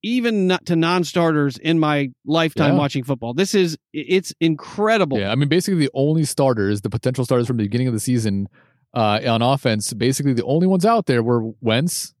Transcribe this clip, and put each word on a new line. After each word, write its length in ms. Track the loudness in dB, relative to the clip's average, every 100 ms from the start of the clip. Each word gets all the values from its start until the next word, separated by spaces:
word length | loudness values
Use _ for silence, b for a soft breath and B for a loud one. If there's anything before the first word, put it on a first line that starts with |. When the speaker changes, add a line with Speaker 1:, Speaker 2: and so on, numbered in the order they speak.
Speaker 1:
even 440 | -2 -2 0 0 0
not 180 | 0 0
to 100 | 0
non-starters, 800 | 2 0 0 0 2 2 0 -2
in 220 | 0 2
my 300 | 2 0 -2 -8 -2
lifetime 480 | 0 0 0 2
Speaker 2:
Yeah. 40 | 2
Speaker 1:
watching 240 | 0 -4 -4
football. 280 | -4 -4
This 220 | -2 0 2
is, 200 | 0 -2 _ -12
i-, 40 | 0
it's 240 | -2 -2 -2
incredible. 760 | 0 0 -6 -2 0 2 2 0
Speaker 2:
Yeah, 140 | 0
I 40 | 0
mean, 120 | 2
basically 320 | 0 0 0
the 120 | 0
only 320 | 0 0 2 0
starters, 560 | 2 2 2 0 0
the 80 | -4
potential 340 | -4 -4 -2
starters 240 | 0 0 0
from 80 | -2
the 80 |
beginning 240 | -2 0 0
of 60 |
the 60 | -2
season, 480 | -2 0 0 -2 -6 b b b b
uh, 280 | -2 0 0 0
on 160 | 0
offense, 520 | 2 0 0 -2 -4
basically 400 | -2 -2 0 -2
the 100 | -2 0
only 220 | 0 2
ones 160 | 2 2
out 200 | 2 2
there 180 | 0
were 300 | 2 0 -2 -4
Wentz 520 | 0 0 0 -4 -10 _